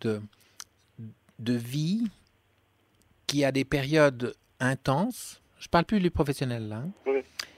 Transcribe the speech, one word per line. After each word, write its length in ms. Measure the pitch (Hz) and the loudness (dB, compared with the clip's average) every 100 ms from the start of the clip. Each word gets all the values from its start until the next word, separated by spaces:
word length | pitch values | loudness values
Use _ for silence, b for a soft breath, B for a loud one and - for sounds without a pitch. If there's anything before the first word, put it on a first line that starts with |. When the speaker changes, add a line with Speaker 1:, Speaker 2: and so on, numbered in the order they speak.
Speaker 1:
de, 200 | 113 104 104 _ b b - _ _ - 110 - _ - | -2 -2 -6 _ b b -20 _ _ -18 -16 -18 _ -8
de 140 | 113 | -2
vie 500 | 120 117 143 156 220 233 - _ _ _ _ _ _ _ _ _ _ - | -2 -2 -2 0 0 -2 -8 _ _ _ _ _ _ _ _ _ _ -2
qui 160 | 143 | 2
a 60 | 139 | 2
des 140 | 135 | 2
périodes 720 | 131 147 135 156 143 123 120 - _ - | 0 0 2 6 4 4 -6 -8 _ -2
intenses. 800 | 127 135 - 139 233 - - - _ - | -2 0 0 0 0 -4 -14 -18 _ -20
Je 80 | - | 2
parle 180 | 175 | 2
plus 140 | 165 214 | 4 2
du 120 | 180 | 2
professionnel, 560 | - 143 135 131 117 107 | 2 0 0 -2 -4 -6
là, 100 | 107 | -8
hein. 120 | 160 202 | -10 -6
Speaker 2:
Oui. 140 | - 135 - B B | -2 -2 -2 B B